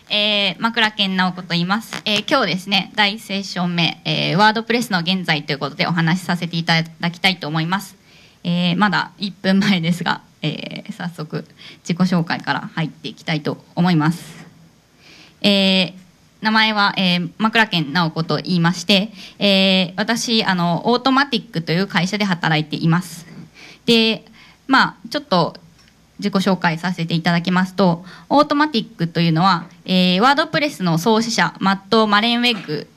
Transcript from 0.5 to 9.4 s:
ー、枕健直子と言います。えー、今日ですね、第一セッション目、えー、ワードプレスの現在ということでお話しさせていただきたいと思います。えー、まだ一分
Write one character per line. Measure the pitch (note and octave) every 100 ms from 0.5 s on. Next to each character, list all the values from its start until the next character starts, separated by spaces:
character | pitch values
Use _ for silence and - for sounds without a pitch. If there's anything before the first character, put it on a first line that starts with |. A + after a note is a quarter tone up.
ー、 | E3+
枕 | A3+ A#3 G#3+
健 | G#3+ G3 F#3
直 | F#3
子 | F3+
と | F3+
言 | F3
い |
ま | F3 G#3+
す。 | - -
え | G#3+ G#3
ー、 | G#3
今 | C#4+
日 | G3
で | F#3
す | G3
ね、 | G3 -
第 | G#3 G3+
一 | A3
セ | - G3
ッ |
シ | F#3+ F3+
ョ |
ン | F3
目、 | F3 D#3+ -
え | D#3 D3+ D3
ー、 | D#3+
ワ | G#3+
ー |
ド | A3
プ | A3+
レ | A#3+
ス | A#3
の | F#3
現 | E3+ F#3+
在 | E3+ D3+
と | C#3+
い |
う | C#3
こ | D3
と | D#3+
で | E3+
お |
話 | E3+ E3 F3+
し | -
さ | F3
せ | E3+
て | E3+
い |
た | E3 E3 D#3+ -
だ | F3
き | E3+
た | F#3+
い | F#3
と | D3
思 | D#3+
い |
ま | E3 G3
す。 | - - _ - - _
え | F3 F3 F3+
ー、 | F3
ま | G#3
だ | D#3 - -
一 | G3+
分 | -